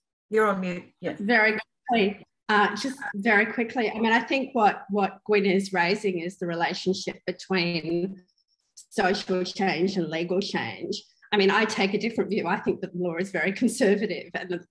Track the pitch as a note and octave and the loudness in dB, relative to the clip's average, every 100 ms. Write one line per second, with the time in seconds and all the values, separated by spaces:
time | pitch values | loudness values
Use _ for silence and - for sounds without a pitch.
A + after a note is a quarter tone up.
0 | _ _ - A3 G#3+ F#3+ F#3 F3 - _ | _ _ -2 2 2 2 -2 -6 -10 _
1 | F3 - G3+ A#3 G#3+ G#3+ - _ - A#3 | -8 -4 2 4 4 0 -6 _ -2 2
2 | G3 G3+ - _ - G#3 G#3 G#3+ C4+ C4 | 2 -2 -16 _ 0 4 4 0 -6 -8
3 | - G3+ A3 G#3 A3 B3 A3+ C4 G#3+ A3 | -10 -4 2 4 2 0 -4 -2 -2 0
4 | A3+ A#3 B3 C4+ B3+ A#3+ G#3 - - G3 | 2 2 2 -2 0 2 2 2 -4 -2
5 | F#3+ - - G#3 G3 F#3 G3 F#3 F3 G#3+ | -2 -4 2 2 4 2 2 0 0 0
6 | G#3 F3+ E3+ - F3 E3+ D#3 - F#3 F#3+ | 0 -2 -6 -6 -4 -2 -2 -2 -2 -2
7 | - - - F3+ - F#3+ F3 E3+ D#3 E3+ | -4 -8 -8 -8 -2 0 0 -2 -2 -2
8 | F#3+ F#3+ _ _ _ _ _ - - - | -2 -8 _ _ _ _ _ -20 -10 0
9 | F#3 G3+ - F#3 F3+ - F#3+ D#3 F#3+ G3 | 0 0 0 -2 -2 -2 0 2 0 0
10 | E3 D#3+ F3 F#3 - E3+ A2+ F#2+ - - | -2 -2 -2 -2 -2 -4 -4 -8 -8 -8
11 | - _ - G#3 F#3+ G#3 A3 - G3 G3 | -10 _ -4 2 4 4 2 0 0 0
12 | A3+ A3+ F#3+ G3 E3+ G#3 - F3 F3+ F3 | -2 -4 -2 -2 -2 -2 -2 -4 -4 -4
13 | F3+ E3 G3 F3 E3 G3 A#3+ - G#3 G3+ | -4 -2 -4 -2 -2 0 0 2 2 2
14 | G3+ D#3 - - F3+ F3 - | 0 -6 -8 -10 -6 -8 -6